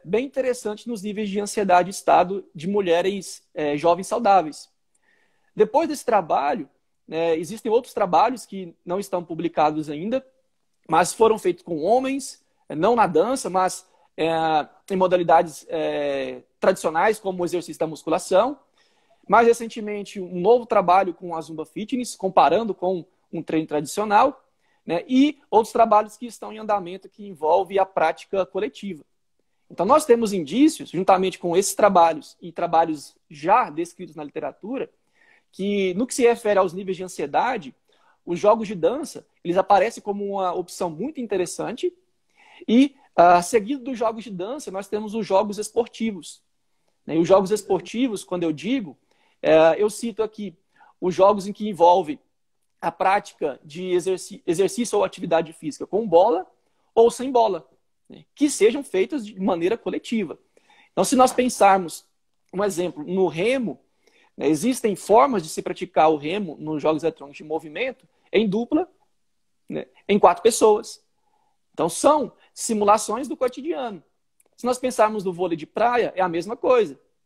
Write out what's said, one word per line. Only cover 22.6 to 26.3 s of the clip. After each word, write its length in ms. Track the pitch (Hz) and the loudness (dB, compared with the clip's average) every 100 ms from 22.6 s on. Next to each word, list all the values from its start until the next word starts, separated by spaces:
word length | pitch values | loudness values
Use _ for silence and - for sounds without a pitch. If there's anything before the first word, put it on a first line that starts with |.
| 226 | 0
com 320 | 190 180 185 156 _ _ | -4 -4 -4 -8 _ _
um 120 | 170 | -12
treino 240 | - 160 160 | -4 -4 -2
tradicional, 720 | 151 147 - 214 208 269 - _ _ _ _ - | -4 -4 -4 2 4 4 0 _ _ _ _ -6
né, 180 | 170 - | -6 0
e 320 | 254 294 285 _ | 4 4 0 _
outros 220 | 214 226 | 2 2
trabalhos 420 | 233 226 214 214 - | 2 4 4 2 -6
que 100 | |
estão 280 | 240 | -16